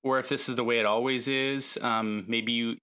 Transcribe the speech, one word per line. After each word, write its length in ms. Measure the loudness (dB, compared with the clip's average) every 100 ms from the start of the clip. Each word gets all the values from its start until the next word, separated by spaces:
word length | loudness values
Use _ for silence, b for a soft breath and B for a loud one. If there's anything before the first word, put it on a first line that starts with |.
Or 160 | 2 0
if 100 | 0
this 180 | 0 0
is 80 | 0
the 80 |
way 140 | 2 2
it 80 | 4
always 420 | 2 2 -2 0
is, 500 | 0 0 -2 -2 -2
um, 420 | 0 0 0 -4 -2
maybe 260 | -2 -2
you 260 | -2 -2 -4